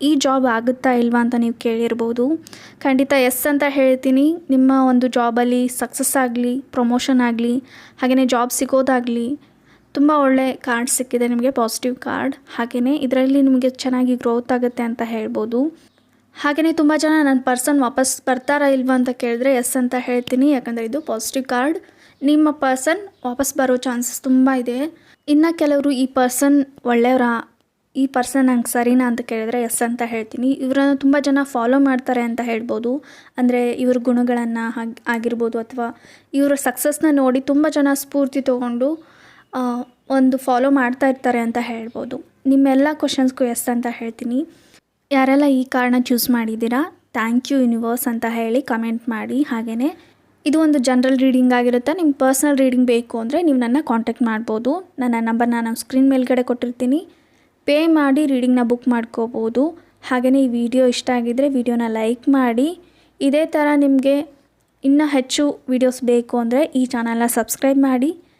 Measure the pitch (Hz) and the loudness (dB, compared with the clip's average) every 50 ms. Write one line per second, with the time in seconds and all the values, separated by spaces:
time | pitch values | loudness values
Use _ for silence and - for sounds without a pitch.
0 | - 285 311 277 269 277 262 269 254 254 226 226 233 240 254 254 - 262 247 240 | 0 0 0 2 2 0 0 2 2 2 0 0 0 -2 -2 0 0 0 2 2
1 | 240 233 233 240 240 233 247 240 233 233 226 - - 240 226 226 233 233 233 240 | 2 2 2 0 0 0 0 0 0 -2 -2 -4 -4 -4 -2 -2 -2 -2 -2 -2
2 | 233 233 233 240 240 269 320 320 - - - - - - - - - 285 269 262 | -2 -2 -2 0 0 0 -2 -4 -6 -12 -20 -20 -20 -20 -12 -4 -2 0 2 2
3 | 277 269 294 269 254 247 262 - - 302 285 285 294 285 277 277 262 262 254 254 | 2 2 2 2 2 2 0 0 -2 0 0 2 0 0 2 2 2 2 2 2
4 | 262 262 262 262 285 302 339 349 - - 269 262 262 262 269 269 262 262 254 247 | 2 2 2 4 4 2 0 -2 -2 0 2 4 4 4 4 4 4 4 4 2
5 | 247 254 233 262 240 233 226 247 240 247 247 247 247 247 - - 247 233 - - | 2 2 0 0 0 0 0 0 0 2 0 0 0 -2 -4 -6 -8 -8 -6 -4
6 | 269 - - 277 262 247 233 240 240 247 247 269 277 - - 269 240 233 240 254 | -4 -2 0 0 0 0 -2 -2 -2 -2 -4 -4 -8 -6 -4 -2 0 0 0 0
7 | - - 269 254 247 240 233 226 233 240 240 269 - - - - - - - - | 0 0 2 2 2 2 0 0 -2 -2 -2 -2 -4 -8 -14 -20 -20 -20 -10 -4
8 | - 254 262 262 262 247 254 240 247 262 - - 277 262 - 262 262 269 262 254 | -2 0 2 2 2 2 2 0 0 -2 -2 -4 -2 0 0 0 2 2 0 0
9 | 240 247 233 233 233 240 285 - _ _ _ _ _ _ _ _ _ _ - 302 | 0 -2 -4 -4 -4 -6 -6 -8 _ _ _ _ _ _ _ _ _ _ -2 2
10 | 277 294 311 294 277 269 262 262 262 262 247 - - 269 240 233 240 254 - - | 2 4 4 4 4 4 2 2 2 0 -4 -4 -4 -4 -4 -2 -2 -2 -4 -4
11 | 254 254 - 240 240 240 240 240 233 262 269 262 233 220 - - - 254 254 254 | -4 -2 -2 -2 0 0 0 0 0 0 0 0 -2 -2 -2 -4 -6 -6 -6 -6
12 | - 254 208 185 240 262 277 - _ - - - 233 247 - 247 240 254 285 302 | -8 -8 -6 -4 -4 -4 -6 -8 _ -14 -8 -8 -8 -6 -4 -2 0 0 0 -2
13 | 277 247 269 262 262 262 269 285 277 269 262 254 247 254 254 254 - 269 254 254 | -2 0 0 0 2 2 2 4 4 4 4 2 2 0 -2 -4 -4 -2 -2 0
14 | 254 247 254 247 - 240 233 240 240 - 254 247 247 240 240 - 240 233 233 - | 0 0 0 0 -2 -2 -2 -2 -2 -2 -2 0 -2 -2 -4 -4 -6 -6 -4 -6
15 | 240 226 226 220 214 220 240 214 214 220 233 240 269 330 - - _ _ _ _ | -6 -6 -6 -6 -6 -6 -4 -6 -4 -2 -2 -2 -2 -2 -4 -8 _ _ _ _
16 | _ _ _ _ _ _ _ - - 285 294 302 311 330 320 320 311 294 302 311 | _ _ _ _ _ _ _ -6 -4 -4 -2 0 0 0 2 2 2 2 2 2
17 | 311 311 311 311 302 269 269 254 262 269 254 247 - - 294 285 262 233 262 - | 2 2 2 2 4 2 2 2 0 0 -2 -2 0 0 0 2 0 0 0 0
18 | 262 262 - - - - 262 254 - - 285 294 294 277 277 262 254 254 262 254 | -2 -2 -2 -4 -4 -4 -4 -2 -2 -2 0 2 2 2 2 2 0 0 0 0
19 | 247 254 247 - - 240 233 233 247 269 277 247 240 - - 269 247 247 254 247 | 0 -2 -2 -4 -4 -4 -2 -2 0 0 0 0 0 -2 -2 -2 -2 -2 -2 -4
20 | 247 - 247 247 247 - 254 254 269 294 294 247 240 233 233 233 226 220 226 294 | -4 -2 -4 -4 -2 -2 0 2 2 2 2 0 -2 -4 -8 -6 -6 -6 -6 -6
21 | 311 - 226 220 226 - - 269 254 - 262 247 262 294 330 381 - - _ _ | -6 -6 -6 -6 -6 -6 -6 -4 -4 -2 -2 -2 0 -2 -2 -4 -8 -16 _ _
22 | - - _ - 269 277 302 302 311 302 294 294 285 262 262 262 - 311 330 392 | -20 -20 _ -4 0 2 4 4 4 2 2 0 0 0 0 0 0 -2 -2 -2
23 | 403 392 - _ - 247 247 - 277 - - 302 262 254 247 254 254 262 247 240 | -4 -12 -14 _ -10 -8 -4 -4 -4 -4 -2 -2 0 0 0 0 -2 -4 -4 -4
24 | 247 - - - - 269 254 262 262 262 269 262 247 240 240 254 285 330 - - | -6 -6 -8 -6 -2 2 2 4 4 4 2 0 -2 -4 -4 -4 -4 -6 -8 -12
25 | _ _ _ _ _ - 294 294 311 339 330 330 311 294 285 285 269 285 285 247 | _ _ _ _ _ 0 2 4 4 2 2 0 0 2 2 2 2 0 0 0
26 | 262 254 - 262 254 247 247 - 277 277 285 285 269 - - - - 247 240 233 | -2 -2 0 0 0 0 0 0 2 4 4 2 2 0 -6 -8 -4 -2 0 2
27 | 233 247 262 254 240 240 233 226 - - _ _ _ _ _ _ _ _ - 262 | 2 2 2 2 2 0 -2 -4 -6 -10 _ _ _ _ _ _ _ _ -4 -4
28 | 269 269 269 262 247 247 - 269 262 262 254 240 233 - - 247 240 240 247 254 | -2 -2 0 -2 -2 -2 0 2 2 2 2 2 0 -2 -2 -2 0 2 2 2
29 | 254 247 233 247 240 - 233 220 220 220 233 247 233 226 - - 240 233 240 240 | 2 0 0 -4 -4 -6 -6 -6 -4 -4 -4 -2 -4 -2 -2 -2 -2 -2 -2 -4
30 | 240 226 240 226 220 220 - - 240 262 269 - 269 254 262 277 277 277 277 277 | -6 -6 -6 -8 -8 -8 -6 -4 -2 -2 0 0 -2 -2 0 2 2 2 2 2
31 | 277 269 277 294 277 294 277 277 277 277 - 247 226 240 262 277 277 277 262 247 | 2 2 2 2 2 2 2 0 0 -2 -2 -2 0 2 2 4 4 2 2 0
32 | 254 - 254 240 240 233 233 233 233 240 226 220 233 240 226 220 233 233 254 302 | -2 -2 -2 -2 -2 -4 -4 -4 -4 -4 -4 -6 -4 -6 -6 -4 -4 -4 -4 -4
33 | - - - - - _ _ - 254 247 247 247 247 240 240 - 254 254 247 254 | -6 -12 -20 -20 -20 _ _ 0 0 2 2 2 0 0 -2 0 0 0 0 0
34 | 240 254 247 240 247 247 247 240 233 233 226 226 226 226 240 240 226 226 226 - | 0 0 0 2 2 0 0 -2 -2 -4 -4 -4 -6 -6 -6 -6 -8 -10 -10 -10
35 | - - 240 233 220 233 240 233 233 226 226 233 226 226 - 254 233 233 226 - | -6 -6 -4 -4 -4 -4 -2 -2 -4 -4 -4 -6 -8 -8 -8 -8 -8 -8 -8 -12
36 | - - - - _ _ - 277 277 285 285 277 - 262 247 - - 294 294 294 | -20 -20 -20 -20 _ _ -2 0 2 2 2 0 -2 -4 -4 -2 -2 -2 -2 0
37 | - 311 294 277 262 254 247 269 262 - 277 285 302 311 302 302 285 277 277 277 | 2 2 2 4 2 2 2 0 0 0 2 2 2 2 2 2 2 2 0 -2
38 | - - - 285 277 262 - 277 254 269 254 247 254 240 240 240 254 285 320 320 | -4 -4 -2 -2 0 0 -2 -2 -2 -2 -2 -2 -2 -4 -4 -2 -2 -2 -2 -4
39 | - _ _ _ - - - - _ _ - 254 254 247 240 240 254 - _ _ | -10 _ _ _ -20 -20 -20 -20 _ _ -8 -6 -4 -4 -4 -6 -8 -10 _ _
40 | _ - 269 269 262 262 254 262 262 - 254 240 254 285 277 277 254 240 254 - | _ -2 0 2 2 2 2 0 0 0 0 2 2 2 2 2 2 0 0 0
41 | 285 269 262 262 - 247 240 240 233 233 233 240 233 240 233 226 226 226 240 233 | 0 0 0 0 0 0 0 0 -2 -2 -2 -4 -4 -6 -8 -10 -10 -12 -10 -10
42 | 233 233 - - 330 _ _ _ - 269 269 277 269 277 269 269 277 302 311 294 | -10 -10 -10 -12 -14 _ _ _ 0 2 4 4 4 4 4 4 2 2 0 -2
43 | - 277 - - 262 254 262 - 269 240 233 - - - 240 240 240 240 233 - | -4 -2 0 0 0 0 0 0 -2 -2 -2 -4 -4 -2 -2 -2 -2 -4 -6 -8
44 | 233 226 226 - 247 240 240 262 330 330 - _ _ _ _ _ _ _ _ _ | -10 -12 -10 -8 -6 -4 -4 -4 -4 -6 -10 _ _ _ _ _ _ _ _ _
45 | _ - 285 269 262 262 269 285 294 285 269 254 254 254 - 254 247 247 247 254 | _ -2 0 0 2 2 4 4 4 4 2 2 0 -2 -2 -2 0 2 2 0
46 | 247 - 254 240 - - 240 233 226 220 220 220 226 233 233 254 320 370 - _ | 2 0 0 0 0 0 0 0 0 -4 -4 -4 -4 -2 -2 -2 -2 -4 -6 _
47 | _ _ - 240 220 226 233 247 269 - 277 269 254 240 233 226 233 226 233 247 | _ _ -6 -4 -2 0 0 0 0 0 0 2 2 2 0 0 -2 -2 -4 -4
48 | - 254 233 226 233 226 226 233 226 226 226 262 - - 240 226 226 226 226 233 | -4 -4 -4 -4 -4 -4 -4 -2 -2 -2 -2 -2 -2 -2 -4 -2 -2 -4 -4 -6
49 | - - 226 214 208 226 240 262 294 - 247 226 226 233 226 226 254 311 370 - | -6 -6 -6 -6 -6 -4 -2 -2 -2 -2 -4 -6 -6 -6 -4 -2 -2 -4 -4 -6
50 | - _ _ _ _ _ _ _ - 302 277 311 320 311 294 294 240 262 254 254 | -16 _ _ _ _ _ _ _ -2 0 2 2 4 4 2 2 2 2 2 2
51 | 247 262 269 254 262 269 254 254 254 254 247 247 240 247 240 247 247 - 311 381 | 2 2 2 2 2 2 4 4 4 4 2 2 2 2 0 0 0 -2 -2 0
52 | 339 302 277 - 269 262 269 - - 294 285 262 269 262 254 247 254 247 240 233 | 0 0 0 2 2 0 2 2 2 0 2 2 2 2 2 2 2 2 2 0
53 | 240 - - 233 226 226 285 330 349 320 277 254 240 233 240 302 311 - 240 226 | -2 -4 -6 -6 -4 -2 -2 0 2 2 2 2 0 0 0 0 0 0 -2 -2
54 | 226 - 226 - 247 226 220 214 226 - 220 220 233 247 294 370 370 - _ - | -2 -2 -4 -2 -2 -2 -2 -4 -4 -4 -4 -4 -2 -2 -2 -4 -4 -10 _ -4
55 | 262 247 233 226 233 226 226 226 240 240 240 233 233 226 233 - - - - 262 | -2 -2 -2 0 -2 -2 0 0 0 0 0 -2 -2 -4 -6 -6 -6 -2 0 2
56 | 269 269 269 262 254 247 262 247 247 - 247 247 - 240 247 - 254 247 269 320 | 4 4 4 2 2 0 0 0 0 -2 -2 -4 -4 -6 -6 -4 -2 0 0 -2
57 | 392 - - _ _ _ _ _ _ _ _ _ _ - 285 302 320 330 320 311 | -2 -6 -18 _ _ _ _ _ _ _ _ _ _ 0 0 2 2 4 2 4
58 | 285 277 269 285 302 277 269 254 240 254 254 254 247 226 240 240 - 262 240 233 | 4 2 2 2 2 2 0 0 2 2 2 2 2 0 0 -2 0 0 0 0
59 | 226 226 - - 226 233 240 226 226 226 233 247 277 330 330 - - _ _ _ | -2 -4 -6 -6 -6 -4 -4 -4 -4 -2 0 0 0 -2 -2 -8 -18 _ _ _
60 | - - 262 254 247 254 262 277 269 254 233 240 233 233 233 254 262 247 240 - | -8 -4 -2 0 2 2 2 2 2 2 0 -2 -2 0 2 2 2 2 2 0
61 | - - 254 247 233 240 240 254 277 294 269 254 233 240 240 233 233 226 220 220 | -2 -2 -2 -2 -2 -2 0 0 0 0 0 0 0 0 0 -2 -2 -2 -2 -2
62 | 220 220 247 240 - 294 277 269 254 240 226 226 269 320 359 - - _ _ _ | -2 -2 -2 -2 0 2 2 2 2 2 2 0 0 -2 -2 -6 -14 _ _ _
63 | _ _ _ - 269 277 262 302 320 320 320 311 294 294 294 285 285 277 269 269 | _ _ _ -2 0 0 2 2 0 0 0 0 2 2 2 2 4 4 4 2
64 | 254 277 277 285 294 - - _ _ _ _ _ _ _ _ _ - 269 277 294 | 2 2 0 0 -2 -6 -12 _ _ _ _ _ _ _ _ _ 0 2 2 4
65 | 311 294 285 269 254 262 - - 294 285 - - _ - 254 254 254 254 247 - | 2 2 0 0 -2 -2 -2 0 0 0 -2 -4 _ -4 -2 0 2 0 0 0
66 | - 233 240 240 233 233 - 240 233 233 247 262 320 320 - 262 254 247 254 240 | 0 0 2 0 0 -2 -2 -2 -2 0 0 0 0 0 0 -2 -2 -2 -2 -4
67 | 233 233 233 226 233 240 240 247 220 - - - - 269 277 277 269 269 262 247 | -4 -2 -2 -2 -2 0 0 -2 -4 -4 -4 -2 0 0 2 2 2 2 2 0
68 | 254 311 370 - - _ _ | 0 -2 -4 -6 -12 _ _